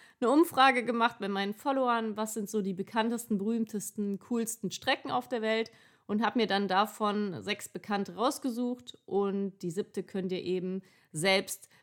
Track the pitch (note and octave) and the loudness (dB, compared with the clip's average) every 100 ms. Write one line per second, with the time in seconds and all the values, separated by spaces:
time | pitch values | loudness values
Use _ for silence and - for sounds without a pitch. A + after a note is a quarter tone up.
0 | - - A#3 C#4+ E4+ - C4+ B3 A3+ A#3 | -16 -2 4 6 6 6 6 6 2 2
1 | A3+ - G3 G3 G3+ G#3 C#4+ C4+ B3 A#3 | 2 0 -2 -2 -2 -2 -2 0 2 0
2 | A3 G#3 A3 A3+ - G#3+ G3 F3+ F#3+ A3+ | -2 -4 -4 -4 -2 -2 -2 -4 -2 0
3 | A3+ A3+ - G3+ G#3 A#3 A#3 G#3 - - | 0 0 -2 -2 0 -2 -2 -4 -6 -4
4 | G3+ G3 - A#3 A3+ - F#3 - C4 D4 | -4 -4 -2 -2 -2 -4 -6 -4 -2 -2
5 | C#4 B3 B3 A#3+ A3 A3 A3+ - - _ | -2 -4 -2 -2 0 0 -2 -8 -20 _
6 | - G#3 G#3+ B3 G#3 G3 G3+ F#3 G#3+ - | -4 0 2 2 2 2 2 2 2 0
7 | G#3 G#3 G#3 D3 F#3+ G#3 - F#3+ - G3+ | 0 0 -2 -4 -4 -6 -6 -10 -4 -4
8 | F#3+ F3+ B3 C#4 C4+ A3+ B3 B3 - - | -2 0 0 0 -4 -2 -2 -4 -10 -18
9 | - F#3+ G3 G3 G3 F#3+ F3 E3 G#3 G3+ | -4 0 0 0 -4 -4 -6 -4 -6 -6
10 | - G3 F#3 F#3 - F#3 F#3 F#3+ - _ | -6 -4 -4 -4 -2 -2 -2 -6 -8 _
11 | _ D#3 F#3+ G3 F#3+ - - _ | _ -2 2 2 0 -8 -14 _